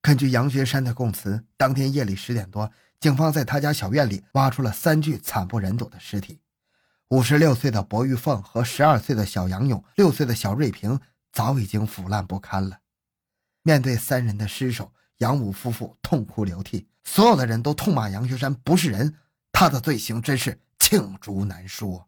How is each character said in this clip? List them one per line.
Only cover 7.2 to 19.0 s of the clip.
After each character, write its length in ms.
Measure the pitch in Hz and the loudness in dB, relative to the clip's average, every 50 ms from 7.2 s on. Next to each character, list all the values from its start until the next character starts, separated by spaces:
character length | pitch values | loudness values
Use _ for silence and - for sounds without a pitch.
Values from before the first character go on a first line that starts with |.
十 160 | 120 120 147 147 | 4 4 4 6
六 160 | 165 156 131 | 6 4 4
岁 160 | 120 - 139 | 2 0 0
的 120 | 113 104 | 0 0
薄 220 | 95 _ 104 110 127 | -2 _ -2 -2 0
玉 100 | 135 131 | 0 -2
凤 280 | 117 - 156 131 104 | -2 0 -2 -2 -2
和 200 | 95 - _ 113 | -4 -6 _ -2
十 200 | 120 117 - - | -2 -2 0 4
二 160 | 143 156 147 110 | 4 6 4 4
岁 160 | - - 139 | 2 0 -2
的 100 | 107 101 | -2 -2
小 240 | 92 - 101 90 92 | -2 -2 -4 -2 -2
杨 180 | 92 95 123 | -2 0 0
勇、 160 | 139 120 - - _ _ | 0 0 -2 -6 _ _
六 160 | - 202 170 | 4 4 4
岁 140 | 131 - 151 | 4 2 -2
的 80 | 120 117 | -2 -2
小 180 | - - 101 | -4 -2 -4
瑞 180 | 104 127 151 117 | 0 0 0 -2
平 300 | 95 - - 104 131 135 _ _ _ _ _ _ | -2 -4 -4 -2 -2 -2 _ _ _ _ _ _
早 260 | - - 110 113 139 131 | -4 -2 -2 0 0 0
已 60 | 107 | -2
经 220 | 95 - 107 110 | -2 -2 -2 -2
腐 220 | 104 - - 92 92 | -4 -6 -10 -6 -2
烂 180 | 104 104 92 | -2 -2 -2
不 120 | 92 95 98 | -4 -8 -8
堪 240 | - - - 95 | -8 -6 -4 -4
了。 180 | 95 98 95 _ _ _ _ _ _ _ _ _ _ _ _ _ _ _ _ _ | -4 -4 -6 _ _ _ _ _ _ _ _ _ _ _ _ _ _ _ _ _
面 180 | _ 160 156 139 | _ 2 4 4
对 160 | 123 131 123 | 4 0 -2
三 260 | 113 - - 139 127 | -2 -2 -2 -2 0
人 140 | 120 113 101 | 0 -2 -2
的 100 | 104 110 | -4 -6
尸 240 | 101 - - 131 127 | -6 -4 -4 -4 -4
首， 220 | 117 117 104 - _ _ _ _ _ _ | -4 -4 -8 -12 _ _ _ _ _ _
杨 200 | 120 117 139 143 | 0 0 0 0
武 120 | 117 98 | -2 -4
夫 200 | 98 - - 123 | -6 -6 -6 -6
妇 260 | 113 - 120 - _ _ | -6 -6 -8 -12 _ _
痛 220 | - - 175 139 104 | -4 -2 -2 -2 -2
哭 200 | - - - 104 | -4 -4 -4 -4
流 180 | 95 85 90 | -2 -4 -6
涕， 260 | 98 - - 95 - _ _ _ | -8 -8 -8 -10 -10 _ _ _
所 240 | _ - - - 214 240 | _ -2 4 6 6 6
有 80 | 214 | 6
的 100 | 135 127 | 4 2
人 160 | 113 113 113 | 0 0 0
都 100 | 117 143 | 0 -2
痛 220 | 151 - - 214 165 | -2 0 0 0 0
骂 160 | 131 110 101 | 0 0 -2
杨 180 | 95 101 123 123 | -4 -4 -2 -4
学 80 | 131 | -2
山 160 | 117 143 135 | -2 -2 -4
不 240 | 139 - _ 135 170 | -4 -4 _ 2 2
是 140 | 180 160 151 | 4 4 0
人， 260 | 101 98 | 0 0